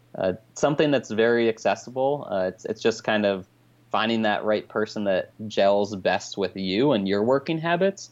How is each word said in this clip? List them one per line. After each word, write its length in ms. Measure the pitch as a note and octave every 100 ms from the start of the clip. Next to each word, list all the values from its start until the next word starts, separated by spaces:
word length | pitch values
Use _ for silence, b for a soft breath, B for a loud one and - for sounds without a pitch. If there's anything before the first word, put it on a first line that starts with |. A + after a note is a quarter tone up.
| _ -
uh, 160 | F#2+ F#2 - -
something 360 | C#3+ D3+ D#3
that's 200 | C#3 -
very 360 | G#2+ A2+ A#2 A2+
accessible. 800 | A2 G#2 G2 - B2+ C3+ C#3+ -
Uh, 200 | G2 F#2
it's, 120 | F#2 -
it's 160 | A2
just 220 | A#2 A2+
kind 220 | - G#2+ G2+
of 200 | G2 F2+ _ _ _ _
finding 320 | A2 A2 A2+
that 200 | A2 G2+
right 240 | G#2+ G#2+ -
person 380 | A2+ G#2+ - G2+
that 260 | F#2 - - A2
gels 480 | G#2 G2 G2+ G#2 G#2
best 420 | F#2 F#2+ - -
with 160 | F#2 F#2+
you 340 | F#2+ F#2+ D3
and 160 | A#2+ G2
your 160 | G2+
working 340 | A2 C#3 C#3 D#3+
habits, 520 | E3 E3+ F#3+ G3 -